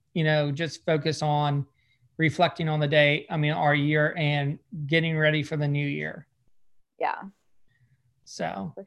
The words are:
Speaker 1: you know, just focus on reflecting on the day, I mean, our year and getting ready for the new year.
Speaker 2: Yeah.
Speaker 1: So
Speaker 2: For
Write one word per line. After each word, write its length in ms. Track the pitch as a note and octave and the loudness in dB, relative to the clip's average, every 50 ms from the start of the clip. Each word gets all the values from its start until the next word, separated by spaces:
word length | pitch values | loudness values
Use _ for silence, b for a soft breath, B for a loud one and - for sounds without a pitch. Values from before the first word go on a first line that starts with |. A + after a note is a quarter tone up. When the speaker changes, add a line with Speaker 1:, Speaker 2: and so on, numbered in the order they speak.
| _ _ | _ _
Speaker 1:
you 120 | - F3+ D#3 | -2 0 2
know, 260 | D#3 D#3 D3+ D3 C#3+ | 2 2 2 2 0
just 320 | C#3 D3 E3 D#3 - - _ | -2 -4 -6 -6 -8 -6 _
focus 380 | F3 D#3+ D3+ D3 D#3+ D3 - | 0 0 0 0 -2 -2 -2
on 420 | D#3 D3+ D3 D3 D3 D3 C#3+ C#3+ C#3 - _ _ _ _ _ _ _ _ _ - | -2 0 0 0 0 0 0 -2 -4 -6 _ _ _ _ _ _ _ _ _ -2
reflecting 500 | D#3+ D3+ - - F3 D#3 - - E3 D#3 | 0 0 2 2 2 2 0 -2 -2 -2
on 120 | D3+ D3+ | 0 0
the 80 | D3+ C#3+ | 0 4
day, 380 | D#3 D3+ D3 C#3+ D3 D#3 - - | 4 6 6 6 4 0 -2 -4
I 80 | F3 D#3 | -2 0
mean, 140 | D3 D3 | 0 0
our 220 | D#3 F3 D#3 D3 D3 | 0 2 2 2 2
year 400 | D3 C#3+ D3 D3+ D3+ D3+ D#3+ - F3 | 2 2 2 2 2 2 0 0 0
and 400 | D3+ D3 D3 C#3+ C#3+ C#3 D3+ - _ _ - D#3 D3 | 0 0 0 0 0 -2 -4 -6 _ _ -12 -10 -4
getting 300 | C3+ D#3+ E3 D#3+ E3 D#3+ | 0 0 2 2 0 2
ready 260 | D#3 D#3 D3+ D3+ D#3 | 2 2 2 2 2
for 140 | C3+ - D#3+ | -2 -4 -4
the 100 | D3 D3 C#3+ | -2 -2 -2
new 180 | C#3+ C#3+ C#3+ | -2 -2 -2
year. 400 | C#3+ D3 D3+ D3+ D#3 - - - _ _ _ _ _ - - - _ _ _ _ _ _ - | -4 -4 -6 -6 -8 -10 -12 -18 _ _ _ _ _ -20 -20 -20 _ _ _ _ _ _ -6
Speaker 2:
Yeah. 240 | - - - - - G3 - _ _ _ _ _ _ _ _ _ _ _ _ _ _ _ _ _ _ | -6 -6 -6 -8 -12 -16 -20 _ _ _ _ _ _ _ _ _ _ _ _ _ _ _ _ _ _
Speaker 1:
So 480 | - - - E3+ D#3+ F#3 F#3+ G3 E3 - | -16 -10 -8 -8 -6 -6 -8 -10 -12 -12
Speaker 2:
For 100 | G3 G3 | -14 -18